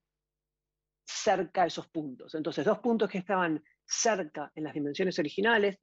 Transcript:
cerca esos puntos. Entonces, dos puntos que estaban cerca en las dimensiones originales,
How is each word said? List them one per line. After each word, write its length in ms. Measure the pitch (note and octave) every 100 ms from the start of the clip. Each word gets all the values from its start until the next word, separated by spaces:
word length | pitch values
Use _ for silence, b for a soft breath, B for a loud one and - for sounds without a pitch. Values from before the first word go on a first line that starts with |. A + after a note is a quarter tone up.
| _ _ _ _ _ _ _ _ _ _ -
cerca 600 | - - F#3+ E3+ - E3+
esos 220 | - -
puntos. 440 | E3 D3 B2 -
Entonces, 320 | D#3+ D#3+ - F3
dos 140 | G#3+
puntos 300 | A#3+ A3+ G#3
que 100 | F#3+
estaban 440 | F#3 F#3+ F3 D#3 b b -
cerca 680 | - A#3 G3+ D#3 - C#3+ -
en 80 |
las 100 | D3+
dimensiones 460 | D#3 C#3+ C#3+ F#3 E3+
originales, 580 | D3+ - G#3+ A3+ G3+ F#3+